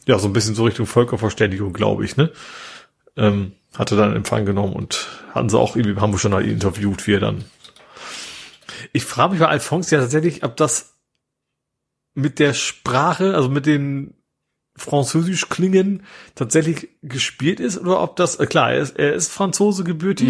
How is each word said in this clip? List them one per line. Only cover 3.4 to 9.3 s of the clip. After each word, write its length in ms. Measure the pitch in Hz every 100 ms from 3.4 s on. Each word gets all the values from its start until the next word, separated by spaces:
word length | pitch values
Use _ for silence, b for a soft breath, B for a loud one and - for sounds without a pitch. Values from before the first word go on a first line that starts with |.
| 95 - _
hatte 220 | - 113 104
dann 180 | 104
Empfang 300 | 110 - 113
genommen 300 | 101 101 101
und 340 | - - - B B B
hatten 140 | - 123
sie 100 | 110
auch 180 | 117 113
irgendwie, 220 | 110 101
haben 140 | 104
wir 60 | 98
schon 140 | 107
mal 120 | 98
interviewt, 640 | 107 110 98 92 101 98 -
wie 80 |
er 60 | 98
dann. 240 | 104 101 - _ - B B B B B B B B B B B B
Ich 120 | - -
frage 240 | - 151